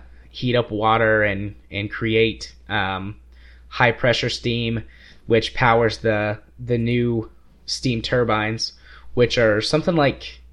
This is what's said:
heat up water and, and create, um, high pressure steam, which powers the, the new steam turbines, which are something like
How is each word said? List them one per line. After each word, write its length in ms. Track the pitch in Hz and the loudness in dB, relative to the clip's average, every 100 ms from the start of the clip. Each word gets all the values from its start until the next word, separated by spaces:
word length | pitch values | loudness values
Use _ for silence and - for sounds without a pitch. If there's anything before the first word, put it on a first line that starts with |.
| - - - | -10 -20 -18
heat 260 | - 123 120 | -6 0 0
up 160 | 113 | 0
water 520 | 107 110 113 110 110 | 0 2 4 4 4
and, 320 | 104 98 101 - - | 2 -2 -8 -12 -10
and 200 | 101 104 | -8 -6
create, 640 | - 113 110 113 98 - - - | -4 0 2 2 0 -12 -18 -8
um, 480 | 104 95 95 98 107 - - - - - | -4 -4 -4 -8 -14 -20 -20 -20 -20 -10
high 240 | - 127 | 0 2
pressure 380 | - 127 - 123 | 2 0 0 -2
steam, 540 | - 127 117 117 113 - - - - - | -4 -4 -4 -4 -4 -8 -18 -20 -12 0
which 280 | 113 - | 0 0
powers 440 | - 123 117 117 104 | 0 4 4 2 0
the, 420 | 113 107 104 107 - - | -2 -2 -2 -6 -10 -12
the 200 | 123 120 | -4 -2
new 520 | 117 120 120 117 113 - - - - | 0 0 0 -2 -6 -12 -20 -18 -10
steam 340 | - 131 117 | -4 -2 -2
turbines, 720 | - 127 113 107 107 110 - - - - - | -2 0 2 0 -2 -4 -8 -10 -20 -20 -4
which 240 | - 120 - | 2 2 4
are 240 | 113 104 | 4 2
something 340 | - 156 160 165 | 2 0 2 2
like 440 | 139 - - - - | 2 0 -10 -20 -20